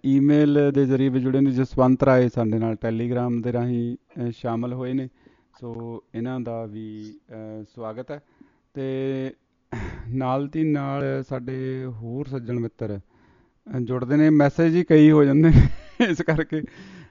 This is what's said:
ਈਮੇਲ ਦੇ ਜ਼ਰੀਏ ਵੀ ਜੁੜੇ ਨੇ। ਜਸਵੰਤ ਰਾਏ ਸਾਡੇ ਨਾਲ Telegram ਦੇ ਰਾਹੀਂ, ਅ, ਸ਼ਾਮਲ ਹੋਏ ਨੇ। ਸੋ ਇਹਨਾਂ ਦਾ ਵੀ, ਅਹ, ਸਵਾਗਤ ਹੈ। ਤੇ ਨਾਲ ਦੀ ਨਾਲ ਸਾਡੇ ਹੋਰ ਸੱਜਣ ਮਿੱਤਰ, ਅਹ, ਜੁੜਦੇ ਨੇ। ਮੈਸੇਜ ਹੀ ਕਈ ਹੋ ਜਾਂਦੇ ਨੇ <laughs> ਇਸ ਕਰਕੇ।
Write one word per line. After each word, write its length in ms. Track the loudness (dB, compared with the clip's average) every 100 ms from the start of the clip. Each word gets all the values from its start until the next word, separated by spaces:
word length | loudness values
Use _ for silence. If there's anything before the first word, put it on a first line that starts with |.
| 0
ਈਮੇਲ 520 | 4 4 4 4 4 2
ਦੇ 100 | 2
ਜ਼ਰੀਏ 240 | 2 2 2
ਵੀ 120 | 0
ਜੁੜੇ 200 | 0 2
ਨੇ। 100 | 2
ਜਸਵੰਤ 520 | 0 -2 2 2 4
ਰਾਏ 260 | 4 4 2
ਸਾਡੇ 240 | 0 -2 -2
ਨਾਲ 140 | -4
Telegram 720 | -4 -4 -4 -4 -4 -4 -4
ਦੇ 100 | -4
ਰਾਹੀਂ, 440 | -4 -4 -4 -4 -8 _ -8 -8
ਅ, 40 |
ਸ਼ਾਮਲ 420 | -6 -6 -6 -6
ਹੋਏ 200 | -6 -4
ਨੇ। 160 | -4 -6 _ _ _ _ _
ਸੋ 440 | -14 -12 -12 -14 _
ਇਹਨਾਂ 260 | -8 -8 -6
ਦਾ 240 | -8 -8
ਵੀ, 540 | -10 -12 -14 -14 -16 -20 _
ਅਹ, 340 | -18 -14 -16 -16
ਸਵਾਗਤ 360 | -14 -12 -12 -14
ਹੈ। 120 | -16 _ _ -20 _ _
ਤੇ 560 | -10 -8 -6 -4 -6 -8 -12 _ _ _ -12 -12 -12 -8
ਨਾਲ 400 | -6 -2 -4 -4
ਦੀ 160 | -4
ਨਾਲ 600 | -2 -2 -2 -4 -4 -6 -6
ਸਾਡੇ 560 | -10 -8 -8 -8 -8
ਹੋਰ 420 | -10 -12 -10 -10 -8
ਸੱਜਣ 280 | -8 -6
ਮਿੱਤਰ, 460 | -6 -6 -8 -8 -8
ਅਹ, 800 | -12 _ _ _ _ _ -10 -8
ਜੁੜਦੇ 360 | -4 -4 0 2
ਨੇ। 140 | 4
ਮੈਸੇਜ 460 | 6 4 2 2 2
ਹੀ 80 |
ਕਈ 260 | 4 8 8
ਹੋ 140 | 8
ਜਾਂਦੇ 260 | 6 6 8
ਨੇ 0 |
<laughs> 600 | 8 6 2 -10 -2 0
ਇਸ 100 | 0
ਕਰਕੇ। 420 | -2 -2 -2 -6 -8 -16 -20 -20 -20